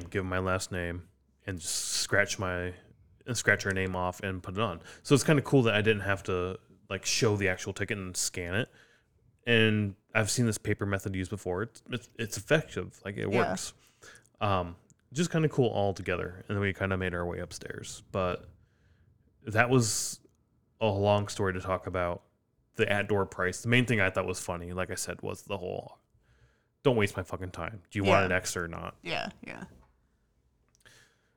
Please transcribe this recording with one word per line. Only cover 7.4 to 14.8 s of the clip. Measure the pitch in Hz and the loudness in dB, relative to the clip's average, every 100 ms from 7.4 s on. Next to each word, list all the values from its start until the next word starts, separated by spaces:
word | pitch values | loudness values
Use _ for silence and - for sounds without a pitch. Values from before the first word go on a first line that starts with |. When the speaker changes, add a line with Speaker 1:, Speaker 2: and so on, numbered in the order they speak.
| 95 | 2
Speaker 1:
actual | 92 - | 0 -4
ticket | - 98 104 | -6 -4 -4
and | 92 90 | -6 -4
scan | - - 87 95 | -4 -4 -4 -2
it. | 131 - - _ _ _ _ _ - | -4 -8 -20 _ _ _ _ _ 2
And | 113 110 107 101 95 _ | 6 6 4 0 -4 _
I've | 110 107 | 0 2
seen | - 120 | 2 2
this | 104 | 0
paper | - 104 101 | -2 -2 0
method | 98 - 92 | -2 -2 -4
used | 90 | -4
before. | 101 90 90 | -6 -4 -4
It's, | 117 - - | -6 -10 -10
it's, | 120 - - | -10 -10 -10
it's | 110 - | -8 -8
effective. | - 156 - - 92 - 98 | 0 0 0 -6 -8 -10 -8
Like, | 104 | -4
it | 101 | 0
Speaker 2:
Yeah. | 110 - | 0 0
Speaker 1:
works. | - - - _ _ - - _ _ | -2 -6 -12 _ _ -20 -20 _ _
Um, | 107 95 87 87 | 0 2 0 -8